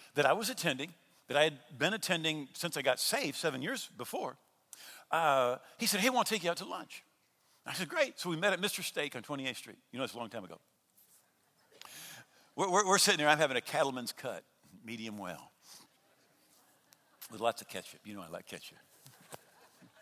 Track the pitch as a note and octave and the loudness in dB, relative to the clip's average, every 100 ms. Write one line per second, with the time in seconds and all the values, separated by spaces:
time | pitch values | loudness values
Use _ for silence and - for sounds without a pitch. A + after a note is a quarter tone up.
0 | - D3 C3+ F#3+ A3 B3 E3 C3 E3+ - | -2 4 6 4 2 -2 -2 -2 -4 -10
1 | _ _ - C#3 D#3 C#3 - B2 D3 A3 | _ _ 0 4 4 2 -10 0 0 0
2 | - E3+ D#3+ D#3 C3+ - F3 D3 C3+ B2+ | 0 0 0 -2 -6 -8 -6 0 2 2
3 | - C4 G3+ - D#3+ C3 E3 C4 - D3+ | 0 0 -2 -2 -2 -2 -4 -6 -8 -12
4 | - C#4 D#3+ B2 _ _ _ - - - | -8 -6 -6 -10 _ _ _ -20 -18 -20
5 | - D#3+ D#3+ C3+ B2 B2+ - - A3+ G3 | -4 2 4 4 4 0 -6 -4 0 2
6 | A#3+ B3 - G#3+ E3+ E3+ F#3+ F#3 - - | 4 2 2 0 0 -2 -6 -10 -12 -16
7 | - _ _ _ _ _ - B2 D#3 E4+ | -20 _ _ _ _ _ -8 -6 -2 0
8 | C4+ - F3+ D#3+ G3 F3 G3 - - D#3+ | 0 0 -4 0 2 2 0 -2 -6 -4
9 | D3 B2 G#2+ C#3+ C3 A#2 A2+ - _ B2 | -4 -6 -8 -6 -6 -6 -12 -18 _ -8
10 | C3 A#2+ A2+ A2+ F2 E2 _ _ _ _ | -6 -6 -10 -10 -12 -16 _ _ _ _
11 | _ _ _ _ _ _ _ - - - | _ _ _ _ _ _ _ -20 -20 -18
12 | - - - _ _ - F#3+ F#3 F#3+ F#3+ | -18 -18 -20 _ _ -2 4 6 8 6
13 | G3+ F3 D3+ D3+ D3 B2 - D3 C#3 B2+ | 6 6 6 6 4 2 -2 0 0 -2
14 | A#2 - B2+ F2 - _ _ F#2 A2 A#2 | -8 -8 -8 -10 -12 _ _ -18 -12 -8
15 | A2 G#2 F#2 D2+ - _ - - - _ | -8 -8 -8 -10 -14 _ -20 -20 -20 _
16 | _ _ _ _ _ _ _ _ _ - | _ _ _ _ _ _ _ _ _ -20
17 | _ _ - A2 A#2 - - F#2 - D#2 | _ _ -16 -2 -2 -2 -6 -12 -12 -16
18 | G#2 G2+ E2 F2 - F2+ - - _ _ | -14 -14 -12 -12 -12 -14 -14 -20 _ _
19 | - - - - _ _ - _ - - | -20 -20 -20 -20 _ _ -20 _ -20 -20